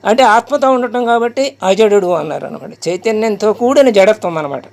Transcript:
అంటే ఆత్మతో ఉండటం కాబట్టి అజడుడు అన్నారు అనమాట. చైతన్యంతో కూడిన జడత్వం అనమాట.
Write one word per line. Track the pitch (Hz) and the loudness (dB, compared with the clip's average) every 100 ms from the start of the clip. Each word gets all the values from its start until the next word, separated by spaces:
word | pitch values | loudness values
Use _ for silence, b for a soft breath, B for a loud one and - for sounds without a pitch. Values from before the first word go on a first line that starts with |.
| - | 0
అంటే | 240 | 2
ఆత్మతో | 247 220 226 285 269 | 4 4 0 -2 0
ఉండటం | 254 240 240 233 | 0 -2 -4 -2
కాబట్టి | 233 233 247 277 - | 0 -2 -4 -6 -4
అజడుడు | 190 196 220 202 180 | -2 2 4 2 0
అన్నారు | 170 151 143 147 | -4 -4 -10 -10
అనమాట. | 151 - - 165 | -14 -16 -10 -8
చైతన్యంతో | 185 226 214 226 202 214 | -4 -4 -2 -2 -2 -2
కూడిన | 208 240 277 269 | 0 0 2 4
జడత్వం | 202 190 214 185 165 | 4 4 2 -4 -6
అనమాట. | 143 135 - | -6 -8 -12